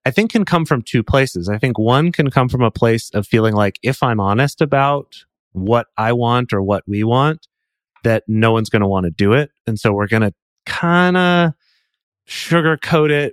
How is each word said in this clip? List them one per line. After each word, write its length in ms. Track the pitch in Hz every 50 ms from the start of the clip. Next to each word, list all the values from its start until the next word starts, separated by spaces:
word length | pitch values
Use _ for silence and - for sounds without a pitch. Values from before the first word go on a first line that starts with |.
| _
I 60 | 135
think 200 | - - 220 226
can 140 | - 226 190
come 200 | - 180 170 160
from 160 | - 151 123
two 220 | 110 - - 123 110
places. 440 | - - 135 135 127 - 90 85 101
I 80 | 104 107
think 220 | - 127 113 -
one 320 | 110 113 123 139 160 175
can 180 | 170 - 147 135
come 200 | - 139 127 123
from 120 | - 127
a 100 | 123 110
place 380 | - - 120 117 113 117 - - -
of 120 | 104 98 -
feeling 260 | - 113 110 110 107
like 260 | 104 104 98 - -
if 220 | - 123 135 - -
I'm 160 | 127 113 104
honest 420 | 98 98 104 120 143 139 - -
about 640 | 160 143 143 135 139 143 143 139 - _ - - - _ _ _ _ _ _
what 340 | 95 92 104 117 120 113 _ _ -
I 160 | 110 113 120
want 400 | 120 120 117 120 123 123 - 113
or 80 | 98
what 220 | 98 95 101 95 - -
we 160 | 101 104 107
want, 440 | 113 120 131 139 151 156 - _ _ _ _ _ _ _ _ _ _ _ _ -
that 200 | 117 113 107 - -
no 240 | 110 110 113 113
one's 180 | 113 113 107 -
gonna 180 | - 110 101 98
wanna 220 | 95 95 90 85
do 220 | 80 - 101 101 113
it. 180 | 139 151 - _ _ _
And 140 | 117 110 107
so 140 | - 110 101
we're 140 | 101 104 95
gonna 260 | 113 110 110 101 - _ _ _ _ _ _
kinda 920 | - - - - 170 175 175 180 180 180 185 180 180 175 175 175 160 147 _ _ _ _ _ _ _ _ _ _ _ _ _ _ _
sugarcoat 840 | - - - - 165 170 156 160 160 - - - 170 156 151 151
it. 220 | 147 147 147 123